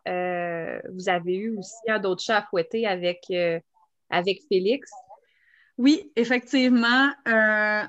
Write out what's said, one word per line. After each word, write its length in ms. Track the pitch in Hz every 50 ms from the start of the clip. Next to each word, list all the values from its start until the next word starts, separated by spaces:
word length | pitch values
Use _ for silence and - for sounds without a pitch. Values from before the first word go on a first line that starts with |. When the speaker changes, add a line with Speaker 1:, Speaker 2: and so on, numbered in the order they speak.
| -
Speaker 1:
euh, 720 | 185 180 180 180 180 180 175 175 175 170 170 160 - 60 - - -
vous 160 | 185 185 180 196
avez 260 | 180 175 170 180 180
eu 220 | 190 214 226 220
aussi, 160 | 196 185 - - - - 226
hein, 100 | 214 214
d'autres 240 | 196 190 180 180
chats 180 | - - 220 208
à 60 | 208
fouetter 400 | - - 175 165 - - 226 226
avec, 360 | 208 185 180 175 175 180 175 - -
euh, 280 | 185 175 175 170 165 170 - _ _ _ _ _ _ _ _ -
avec 320 | - 180 175 196 190 190 - -
Félix. 400 | 202 185 185 208 262 285 - - - - - - - - _ _ _ _ _ _ _ _ _ _ _ -
Speaker 2:
Oui, 340 | 240 277 311 - - - -
effectivement. 920 | 226 233 233 254 247 247 - - 262 254 254 247 233 233 233 247 262 277 285 277 - -
Euh, 560 | 240 226 220 220 214 214 214 214 214 214 214 208